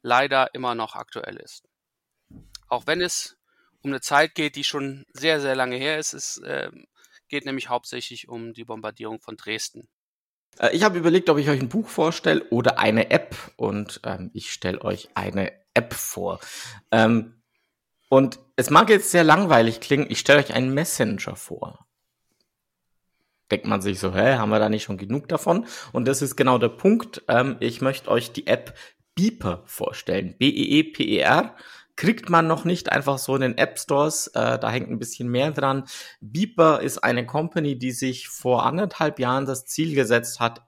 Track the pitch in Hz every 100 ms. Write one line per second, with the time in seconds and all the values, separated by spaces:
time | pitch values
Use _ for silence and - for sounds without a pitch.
0 | 127 123 139 135 127 127 127 117 113 -
1 | - - - - - - _ _ _ _
2 | _ _ _ - - - _ 120 - 170
3 | 180 - - _ _ _ _ _ 139 135
4 | - 143 156 - 147 143 135 147 139 135
5 | - - 156 156 135 131 127 123 139 156
6 | 151 - - - - 69 - - _ _
7 | _ _ _ 143 139 135 123 120 - 123
8 | - 120 - 120 117 113 113 110 107 107
9 | 110 110 - 110 - 110 - - - _
10 | _ _ _ _ _ _ 123 170 214 175
11 | 165 180 175 147 147 139 127 214 214 -
12 | 160 165 170 156 - 117 123 - 104 110
13 | - 120 - - - - 110 101 104 -
14 | 113 95 92 110 - - 92 90 - 92
15 | - - 95 98 95 - _ 117 117 -
16 | - - 92 92 - - - - _ 113
17 | 110 117 110 _ _ _ _ _ _ _
18 | _ 131 135 - _ - 123 147 214 208
19 | - 175 160 160 196 131 113 113 - 143
20 | 147 - - 143 139 - 131 139 170 -
21 | 110 101 - - - - - - _ _
22 | _ _ _ _ _ _ _ _ _ _
23 | _ _ _ _ _ 110 - 98 98 92
24 | 95 95 117 127 107 107 107 107 - 95
25 | 98 135 - 160 - 175 233 - - 123
26 | 123 123 135 - 131 123 113 - 196 226
27 | - - - 117 135 117 117 117 131 135
28 | - 120 120 - - 107 - - - _
29 | _ - 208 226 101 87 - - - -
30 | - 92 92 - 131 - - 151 156 -
31 | - - 71 143 226 - - - _ -
32 | 175 233 - 170 160 160 170 175 - -
33 | 139 135 - 135 131 117 139 - - 143
34 | 151 151 - 120 117 123 113 120 - 110
35 | 117 - 123 123 147 147 135 135 135 -
36 | - - 107 135 226 - 160 147 113 -
37 | 120 120 117 151 165 175 147 127 127 120
38 | 131 127 - - 123 123 - 165 202 -
39 | 151 147 123 131 135 131 - - 160 139
40 | 113 120 117 - 117 -